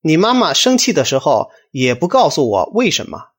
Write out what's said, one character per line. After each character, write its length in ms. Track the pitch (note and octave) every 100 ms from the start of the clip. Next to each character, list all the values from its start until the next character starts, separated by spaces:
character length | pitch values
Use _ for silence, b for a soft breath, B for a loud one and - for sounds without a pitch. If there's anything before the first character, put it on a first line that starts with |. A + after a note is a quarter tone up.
你 160 | E3 D#3
妈 160 | G#3
妈 220 | B3 F#3+
生 240 | C#3 B3+ B3+
气 140 | -
的 120 | D#3+
时 140 | B2+ C3+
候 320 | D3+ A2+ - B B
也 240 | C3+ B2+
不 140 | B2 F3
告 220 | C4 F3
诉 180 | D3 B2+
我 220 | G2 E2
为 200 | G#3 A#3+
什 200 | - -
么 220 | D#2+ -